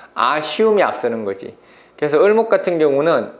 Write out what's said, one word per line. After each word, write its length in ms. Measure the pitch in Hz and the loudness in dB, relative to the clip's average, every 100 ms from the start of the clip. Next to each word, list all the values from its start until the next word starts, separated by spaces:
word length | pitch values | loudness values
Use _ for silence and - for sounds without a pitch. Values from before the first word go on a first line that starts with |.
| - | -12
아쉬움이 680 | - 120 151 156 - 220 208 | -4 -2 -2 -4 0 2 2
앞서는 420 | 123 - 120 113 | 0 -2 -4 -4
거지. 300 | 101 98 - - _ - _ - | -6 -8 -12 -18 _ -20 _ -6
그래서 280 | 147 147 | 0 2
을목 240 | 196 220 226 | 4 2 2
같은 300 | 190 190 170 | 0 0 2
경우는 540 | 151 139 160 143 104 | 2 2 2 0 -2